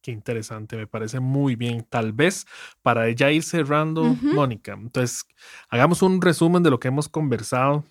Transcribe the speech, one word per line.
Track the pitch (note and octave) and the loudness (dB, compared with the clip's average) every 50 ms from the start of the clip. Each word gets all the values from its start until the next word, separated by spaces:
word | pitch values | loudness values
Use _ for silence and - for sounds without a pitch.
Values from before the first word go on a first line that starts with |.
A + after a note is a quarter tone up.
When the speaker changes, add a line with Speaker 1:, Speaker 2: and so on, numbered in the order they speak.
Speaker 1:
Qué | - - | -10 -10
interesante, | A#2 G#2+ - - A#2+ A2+ G#2+ - A2+ G#2+ G#2+ G#2+ A#2+ | -12 -10 -8 -6 -6 -6 -6 -10 -12 -12 -12 -10 -10
me | A2 G#2+ | -10 -10
parece | - - A2 A2 A2 B2 C3 | -8 -8 -8 -8 -6 -6 -4
muy | B2+ C3 C3+ C#3 C#3+ C#3 B2 | -2 -2 0 0 0 0 0
bien. | A2+ A#2+ A#2+ A#2 A#2 A#2 _ | -2 -4 -4 -4 -6 -8 _
Tal | - A#2+ A2+ A2 | -4 -2 -2 -2
vez | G#2+ A#2+ D3+ F3+ G3 - - _ - - - - - _ | 0 2 0 0 0 -2 -12 _ -20 -20 -20 -20 -20 _
para | _ B2+ A#2 A#2 A2+ A#2 | _ 2 2 2 2 0
ya | A#2 A#2+ C#3 C#3 | 2 2 2 4
ir | D3+ D#3 | 4 2
cerrando, | D#3+ - - E3+ D3+ C#3 D3 D3+ D#3 D#3+ D#3+ D#3+ | 0 -2 -2 -2 0 2 0 0 0 0 0 0
Speaker 2:
Ujú. | A#3+ A#3+ B3+ A#3+ B3 D4 E4 | 2 2 0 0 0 0 2
Speaker 1:
Mónica, | - C#3+ B2+ A2+ G2+ _ - G2+ | 2 2 0 -2 -6 _ -14 -14
entonces, | G2+ G#2+ B2 - C3 B2 A#2+ - - - _ _ _ - - - - - _ | -12 -14 -6 -2 -2 -2 -2 -4 -10 -14 _ _ _ -20 -20 -20 -20 -12 _
hagamos | - A#2 C3+ D#3+ F3 - | 2 4 4 4 4 4
un | G3 F#3 F#3+ F#3 | 4 2 2 4
resumen | F3+ F3+ D#3 - E3+ E3 F3 F3+ | 2 2 2 4 2 4 4 4
de | F3 D#3 | 4 4
lo | C3 A#2 | 4 2
que | - B2+ | 0 -2
hemos | C3 D3 C#3+ - | -2 -2 -4 -4
conversado | - D#3+ D#3 C#3 A#2+ G#2+ A2 - C3 B2 C3 C#3 C#3+ D3 D3 _ | -4 -4 -2 -2 -2 -2 -4 -4 -2 0 2 2 2 0 -4 _